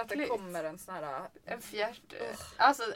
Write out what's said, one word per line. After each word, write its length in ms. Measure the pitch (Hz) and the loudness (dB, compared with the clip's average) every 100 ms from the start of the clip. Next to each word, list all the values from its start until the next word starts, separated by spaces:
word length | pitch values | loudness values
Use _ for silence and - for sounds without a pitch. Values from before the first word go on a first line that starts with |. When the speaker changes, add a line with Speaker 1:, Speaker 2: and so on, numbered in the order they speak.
| 226 | 0
Speaker 1:
jätteäckligt. 160 | 294 254 | 0 0
Speaker 2:
kommer 340 | 226 185 175 | 0 -2 -4
en 140 | 156 175 | -4 -6
sån 160 | - | -8
här, 340 | 180 151 135 185 - | -6 -4 -4 -6 -12
Speaker 1:
En 160 | - 233 | -8 -8
fjärt. 520 | - 208 214 226 - | -6 -2 -2 -2 -12
Speaker 2:
Ugh. 280 | - - - - - | -6 -6 -6 -10 6
Speaker 1:
Alltså, 260 | 262 277 226 | 8 8 0